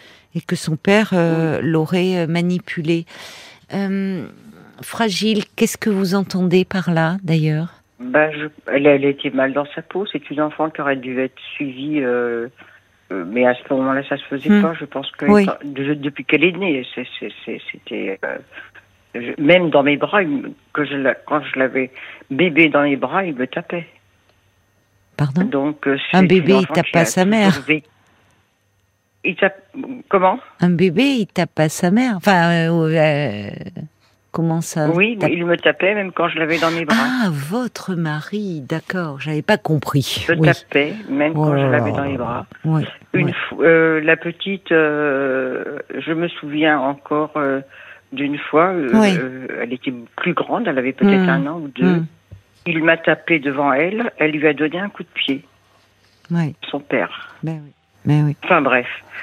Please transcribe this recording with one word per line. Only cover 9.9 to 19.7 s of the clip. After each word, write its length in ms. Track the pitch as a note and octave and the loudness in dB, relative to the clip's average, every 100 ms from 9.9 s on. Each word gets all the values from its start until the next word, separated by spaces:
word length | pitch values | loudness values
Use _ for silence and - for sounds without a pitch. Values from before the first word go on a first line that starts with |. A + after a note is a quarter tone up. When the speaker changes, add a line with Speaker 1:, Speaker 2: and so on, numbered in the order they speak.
| F#3 G#3 | -6 -6
Speaker 2:
C'est 200 | D3+ - | -8 -6
une 100 | C#3+ | -4
enfant 300 | D3+ - D#3 | -2 -2 -4
qui 100 | D#3 | -2
aurait 140 | C#3+ C3+ | -2 -2
dû 240 | B2 B2+ | -2 -4
être 200 | C3 - - | -4 -6 -14
suivie, 460 | - C#3+ B2+ C#3+ D3+ | -8 -8 -6 -4 -2
euh, 480 | B2+ B2 A#2+ A#2 A#2+ - - - _ _ - | 0 0 -2 -4 -6 -12 -20 -20 _ _ -10
euh, 120 | F#2 E2+ | -8 -4
mais 180 | A#2+ B2 | 2 2
à 80 | |
ce 180 | B2 - C3+ | 2 -2 -2
moment-là, 260 | C3 C3+ C#3 | 0 -2 -2
ça 80 | C#3 | -6
se 60 | |
faisait 260 | - C#3+ D3+ | -6 -4 4
Speaker 1:
Hmm. 140 | G#3 | 4
Speaker 2:
pas. 100 | E3 | 4
Je 120 | E3 C#3 | -2 -8
pense 260 | C#3 C#3 | -10 -10
que 160 | - - | -2 4
Speaker 1:
Oui. 180 | G#3 G3 - | 4 4 -2
Speaker 2:
de-, 300 | C#3+ C3+ C#3 | -8 -6 -4
depuis 320 | D3+ C#3+ C#3+ B2+ | -2 -4 -8 0
qu'elle 180 | D3+ | 2
est 140 | E3+ F3 | 2 0
née, 260 | G3 C#3 B2 - | -2 -2 -4 -10
c'est, 100 | B2+ - | -12 -10
c'est, 120 | G#2+ - - | -12 -12 -12
c'est, 160 | A2 - | -12 -12
c'était, 480 | - - G#2+ G2+ F#2+ - | -16 -10 -8 -6 -6 -8
euh, 120 | C2+ - - - - _ _ _ A#2 | -8 -12 -20 -20 -20 _ _ _ -10
je, 160 | A#2+ - | -8 0
même 280 | D3 F3+ | 4 6
dans 140 | F3 | 6